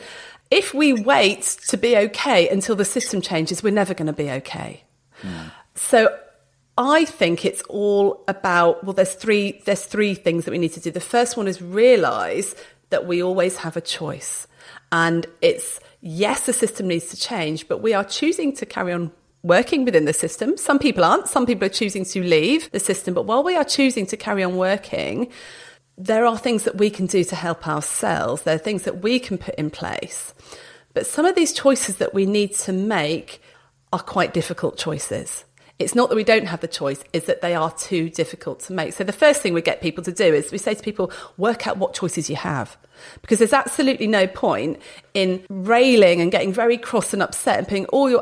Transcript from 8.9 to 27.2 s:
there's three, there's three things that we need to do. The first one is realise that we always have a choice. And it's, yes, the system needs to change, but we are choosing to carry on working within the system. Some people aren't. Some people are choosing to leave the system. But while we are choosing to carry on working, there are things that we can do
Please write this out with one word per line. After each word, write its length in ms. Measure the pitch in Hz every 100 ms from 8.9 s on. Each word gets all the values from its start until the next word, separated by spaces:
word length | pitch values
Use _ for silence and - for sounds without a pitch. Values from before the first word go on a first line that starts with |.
there's 220 | 190 180 -
three, 460 | 220 208 202 - -
there's 180 | 202
three 320 | - 208 208 190
things 300 | 175 170 -
that 60 |
we 60 | 160
need 160 | 165
to 60 | 165
do. 120 | 170
The 100 | 175
first 340 | - 240 240 240
one 140 | 196
is 120 | 185
realise 920 | 175 196 247 226 143 110 85 127 202 - - _ -
that 160 | - 180
we 140 | 175
always 360 | 180 185 180 185
have 180 | 165 170
a 60 |
choice. 640 | - - 156 - - - - _ - - -
And 320 | 170 165 170 170 -
it's, 400 | 165 - - - - _
yes, 460 | 170 165 208 - -
the 80 |
system 340 | 233 220 - 185
needs 220 | 170 -
to 80 | -
change, 500 | - 220 156 156 -
but 140 | -
we 120 | 220
are 120 | 202 202
choosing 500 | - 302 359 294 277
to 100 | -
carry 280 | - 180
on 180 | 175 165 _ _ _
working 440 | 170 180 - 302 240
within 180 | 170
the 80 | 151
system. 460 | - 165 - 226 392
Some 220 | - 277
people 220 | 277 190
aren't. 280 | 170 302 -
Some 160 | 277 240
people 200 | 202 196
are 40 |
choosing 340 | - 208 196
to 180 | 180 196
leave 480 | 180 160 175 320 -
the 80 | 196
system. 340 | - 185 -
But 120 | 175 196
while 160 | 240
we 140 | 339 349
are 80 |
choosing 420 | 285 - 269 240 190
to 100 | 208
carry 260 | 214 202
on 140 | 185 180
working, 760 | 185 208 - - - 110 240 - - - - - _ -
there 280 | 190 220 240
are 120 | 220
things 260 | 247 220
that 140 | - 196
we 120 | 208
can 160 | 208 185
do 180 | 196